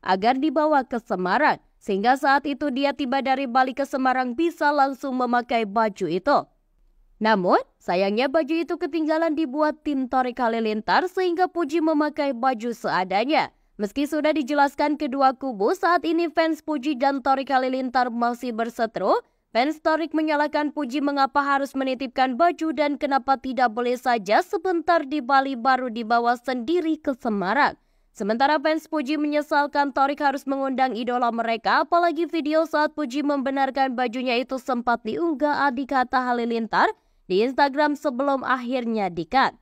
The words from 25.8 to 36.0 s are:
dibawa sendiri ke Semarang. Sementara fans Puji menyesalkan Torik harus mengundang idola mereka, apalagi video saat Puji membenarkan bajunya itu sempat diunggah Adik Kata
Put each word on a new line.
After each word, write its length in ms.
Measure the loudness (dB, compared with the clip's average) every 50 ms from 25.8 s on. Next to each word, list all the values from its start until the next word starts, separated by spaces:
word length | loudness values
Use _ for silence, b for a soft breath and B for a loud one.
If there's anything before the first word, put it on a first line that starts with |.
| 0 -4 -6
dibawa 480 | -6 -2 0 0 2 2 2 0 0
sendiri 560 | _ -4 -4 -4 -2 0 -2 0 0 0 -2
ke 160 | -2 _ -6 -6
Semarang. 640 | -4 -4 -2 -2 -2 0 0 2 2 2 2 0 _ _ _ _ _ _ _ _
Sementara 400 | -8 -4 -2 0 2 2 2 2
fans 320 | 2 0 0 -2 -2 -4 -4
Puji 320 | -4 -4 -2 -2 -2 -2
menyesalkan 720 | -2 0 0 -2 -2 0 0 0 0 0 0 0 0 0 2
Torik 320 | 0 2 2 0 0 0
harus 240 | 0 0 -2 -4 -4
mengundang 480 | -4 -2 -2 -4 0 0 0 0 0
idola 320 | -4 -4 -2 -2 0 0 0
mereka, 560 | 0 -2 -2 -2 -2 -2 _ 2 2 2 2
apalagi 400 | 2 2 2 2 2 0 0 -4 -2
video 360 | -2 -4 -2 0 2 0 0
saat 320 | 2 0 0 0 0 0
Puji 240 | -4 -6 -4 -4 -2 -2
membenarkan 680 | 0 0 0 -2 -2 0 0 -2 0 0 0 0 0 0
bajunya 480 | -2 -4 -2 -2 -4 -2 0 0 0
itu 160 | -2 _ -6
sempat 480 | -8 -4 -4 -4 -2 0 -2 -2 -2 _
diunggah 640 | -6 -4 -2 -2 -2 0 0 0 0 0 2 0 0
Adik 240 | 0 -2 -4 -2 0
Kata 400 | -2